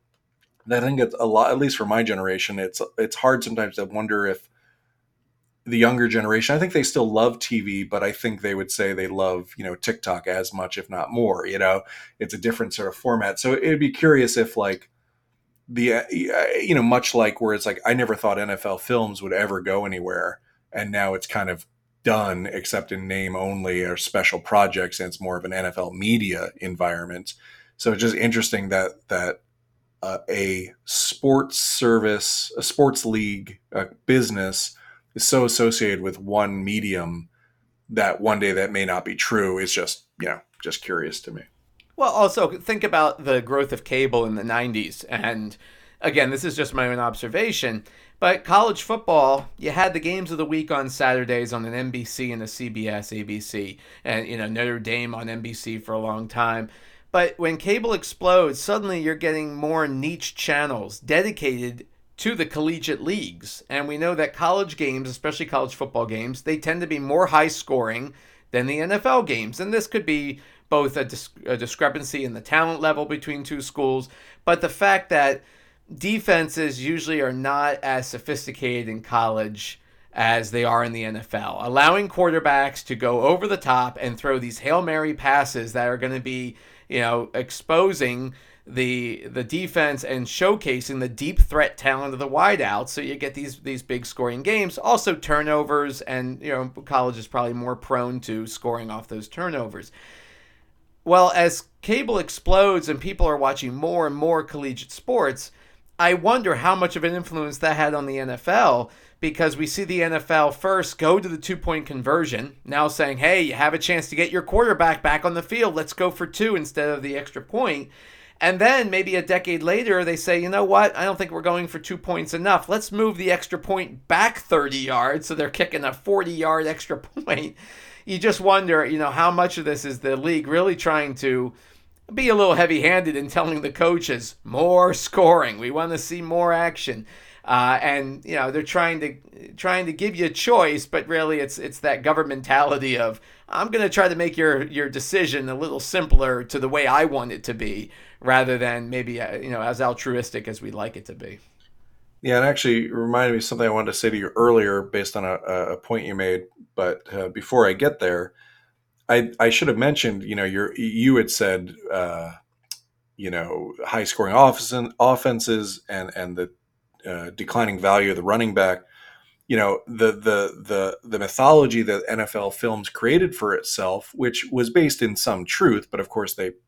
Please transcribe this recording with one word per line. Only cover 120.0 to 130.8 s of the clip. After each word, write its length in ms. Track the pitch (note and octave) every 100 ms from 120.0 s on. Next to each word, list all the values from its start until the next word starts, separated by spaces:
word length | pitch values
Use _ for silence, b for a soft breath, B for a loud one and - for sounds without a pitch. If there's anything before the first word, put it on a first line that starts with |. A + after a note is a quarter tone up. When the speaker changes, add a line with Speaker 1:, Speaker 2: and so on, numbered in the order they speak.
Speaker 2:
they 140 | E3+ E3
say, 240 | F#3 F3
"You 80 | F3
know 160 | G3+ G3
what? 320 | G3 G#3 -
I 80 | F#3+
don't 120 | G3
think 140 | F3
we're 100 | E3
going 260 | F3 F3 E3+
for 120 | E3
two 180 | - F3
points 360 | - E3+ D#3
enough. 340 | E3 G3 F3+ -
Let's 240 | G#3+ -
move 240 | G#3 A3 F3
the 160 | F#3
extra 260 | F3 - F3
point 500 | - F#3+ E3+ C3 -
back 300 | E3+ A3+ -
thirty 400 | - D#3+ C#3 C3+
yards." 480 | C3 B2 C3 D#3 -
So 80 | D#3+
they're 140 | C#3+
kicking 360 | - F3 D#3 C3+
a 80 |
forty-yard 760 | C3 G3 G3 E3+ E3 D#3+ D#3+ D#3
extra 300 | D#3 - C#3
<laughs> 0 |
point. 580 | - C#4+ D4+ C#3 - B B B B B
You 160 | - F#3
just 220 | G#3+ G3
wonder, 440 | F#3+ G3 F3+ D#3 C3+
you 140 | D#3
know, 120 | C#3+
how 200 | C3+ E3+
much 260 | F3 F3 E3+
of 60 |
this 220 | D3+ C#3 C#3+
is 140 | B2
the 180 | C3+ C3+
league 280 | D#3 D#3+ C3+
really 300 | E3 F#3+
trying 400 | F3